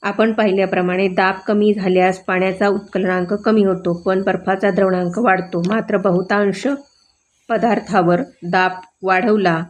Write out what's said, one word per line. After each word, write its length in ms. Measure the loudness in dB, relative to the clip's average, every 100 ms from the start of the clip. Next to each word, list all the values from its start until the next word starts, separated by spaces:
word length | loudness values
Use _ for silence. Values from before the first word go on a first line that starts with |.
आपण 320 | -6 0 0
पाहिल्याप्रमाणे 720 | 2 0 2 0 0 0 0 0
दाब 280 | 2 0 0 -2
कमी 260 | 2 2
झाल्यास 460 | 2 0 2 2 0
पाण्याचा 480 | -2 -2 0 0 0
उत्कलनांक 640 | 0 -4 -4 -2 -2 -2
कमी 300 | -2 0 2
होतो, 300 | 2 0 -2
पण 300 | -4 0 0
बर्फाचा 480 | 0 -2 -2 0 0
द्रवणांक 480 | 2 2 0 -2 0
वाढतो. 440 | 0 0 0 -4 -2
मात्र 300 | -2 -2 -2
बहुतांश 680 | 2 0 0 0 0 -2 -4 -6 -8 _ _ _ _ _ _
पदार्थावर 720 | -2 0 0 0 0 2 0 -2 _
दाब 280 | -4 0 0 -2 -16 _
वाढवला 640 | -2 0 2 2 2 0 -4